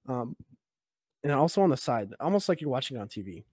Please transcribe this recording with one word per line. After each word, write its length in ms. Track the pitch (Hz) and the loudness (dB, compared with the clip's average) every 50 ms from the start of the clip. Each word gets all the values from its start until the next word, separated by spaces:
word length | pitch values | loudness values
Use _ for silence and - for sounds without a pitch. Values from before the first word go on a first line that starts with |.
| _ | _
Um, 280 | - 127 123 117 123 - - - _ _ _ _ _ _ _ _ _ _ _ _ _ _ _ - | -6 -4 -4 -4 -6 -10 -14 -18 _ _ _ _ _ _ _ _ _ _ _ _ _ _ _ -2
and 80 | 143 | 0
also 300 | 143 135 147 170 - 202 196 | 4 4 4 4 4 4 4
on 60 | 175 | 4
the 60 | 135 | 4
side, 360 | - - - 123 113 104 98 107 - | 2 0 0 -2 -2 -2 -4 -6 -4
almost 280 | - 165 196 208 - - | 0 0 2 2 2 0
like 120 | 175 - | 0 0
you're 80 | 151 147 | -2 -2
watching 280 | 139 135 - - 135 | -2 -2 -2 -4 -6
it 20 | 117 | -8
on 80 | 101 | -10
T 140 | 104 - 107 95 | -8 -10 -10 -10
V 200 | 98 87 80 - _ | -10 -12 -14 -16 _